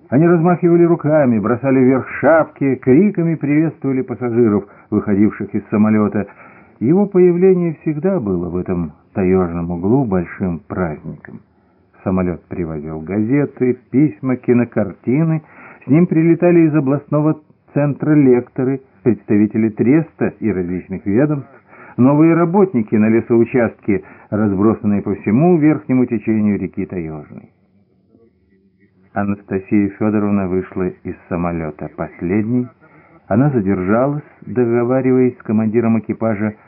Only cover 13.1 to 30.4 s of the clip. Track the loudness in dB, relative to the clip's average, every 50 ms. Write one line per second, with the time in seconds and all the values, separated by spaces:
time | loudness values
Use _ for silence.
13.1 | -4 -4 -2 0 0 -2 -2 -2 -4 -4 -2 -2 -2 -4 _ _ 0 0 0 0
14.1 | 0 -4 -6 -6 -6 -4 0 0 2 2 0 0 -2 -4 -4 -4 -6 -10 -4 -2
15.1 | 0 0 0 0 -2 -4 -6 -10 -20 -20 -20 -20 -20 -12 -4 0 2 2 4 2
16.1 | 2 2 2 2 2 2 4 4 4 4 4 4 2 0 0 0 -2 -2 -4 -2
17.1 | -2 0 0 0 -2 -4 -6 _ _ _ _ _ -4 -2 -2 -2 -2 -2 0 2
18.1 | 4 4 6 6 4 4 2 -2 -6 -6 -4 -4 -4 -6 -8 _ _ _ 0 0
19.1 | 0 0 0 0 2 2 2 2 0 0 -2 -2 0 0 2 2 2 2 2 -2
20.1 | _ -6 -4 -4 -4 -4 -4 -4 -2 -2 -4 -4 -6 -8 -8 -8 -12 -8 -4 -2
21.1 | 0 2 2 0 0 -4 -8 -12 -18 -20 _ _ -20 -20 -20 -10 -2 2 2 4
22.1 | 4 4 4 4 4 2 2 2 2 2 2 2 2 -2 -4 0 0 2 2 4
23.1 | 2 2 0 2 2 2 2 2 2 0 0 -2 -4 _ -4 -2 -2 -2 -4 -8
24.1 | -20 -20 -12 -6 -4 -2 0 0 0 2 2 2 2 0 -2 -2 -2 -2 -2 -4
25.1 | -6 -6 -2 0 0 2 4 4 2 4 2 2 0 0 -2 -2 0 0 0 0
26.1 | -2 -4 -4 -2 -2 0 0 0 -2 -2 -4 -6 -8 -8 -10 -8 -8 -10 -10 -10
27.1 | -10 -12 -14 -18 -20 -20 -20 -20 _ _ _ _ _ _ _ _ _ _ _ _
28.1 | _ _ _ _ _ _ _ _ _ _ _ _ _ _ _ _ _ _ _ _
29.1 | -8 -8 -6 -6 -6 -8 -8 -8 -8 -8 -6 -2 0 0 0 0 -2 -4 -4 -2
30.1 | -2 -2 -2 0 -2 -2